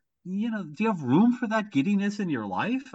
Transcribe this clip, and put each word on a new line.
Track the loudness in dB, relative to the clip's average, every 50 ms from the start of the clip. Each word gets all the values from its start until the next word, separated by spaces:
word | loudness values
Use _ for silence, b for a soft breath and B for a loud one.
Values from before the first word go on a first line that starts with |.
| _ _ _ _ _
you | -8 -6 -4 -4 -4
know, | -4 -6 -8
do | -10 -6 -2 0
you | 0
have | 0 -2 0
room | 2 4 6 6 6 4
for | 2 -2 -2
that | -2 -2 -2 0
giddiness | 0 0 2 2 2 2 2 0 -2 -2
in | -4 -2
your | -2 -2 -4
life?" | -4 -2 -2 -2 -2 -2 -4 -4 -8 -12